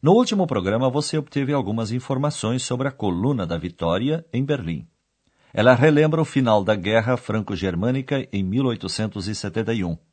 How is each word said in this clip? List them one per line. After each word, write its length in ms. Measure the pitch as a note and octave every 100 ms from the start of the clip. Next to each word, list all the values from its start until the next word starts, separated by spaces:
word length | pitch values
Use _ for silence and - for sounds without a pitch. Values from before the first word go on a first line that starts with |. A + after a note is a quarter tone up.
No 120 | D3
último 340 | G#3 B3 G#3 F3
programa, 440 | A#2 F#2 G#2+ C3
você 260 | C3 C#3+ D#3
obteve 360 | C3+ - C3+
algumas 380 | C#3+ G2 A2+ A2+
informações 720 | A#2+ - C3 C#3+ D3+ A2 B2
sobre 240 | - B2 C3+
a 60 |
Coluna 540 | C3 G#2 F2 A2+ C#3 E2+
da 100 | E2+
Vitória, 680 | F2+ E2+ E2 F2+ B2+ D#3+ E3
em 120 | A#2+
Berlim. 420 | C#3 D3 D#2+ D#2+ A1+ _ _ _ _ _ _
Ela 220 | - A2+
relembra 460 | B2+ D3 D3 D#3 D#3
o 40 |
final 380 | D#3+ - B2+ G#2+
da 140 | F#2+ G#2+
Guerra 400 | F#2 A2 A2 B2
Franco-Germânica 1120 | - A2 G2 F#2 F#2+ E2+ G#2+ C3 C3 C#3 -
em 140 | G2+
mil 220 | F#2+ A2 C3+
oitocentos 600 | A2+ G2 - A2 G2+ F#2+
e 80 |
setenta 380 | G#2+ G#2 G2+ A2
e 100 | A2+
um. 140 | F2+ E2 _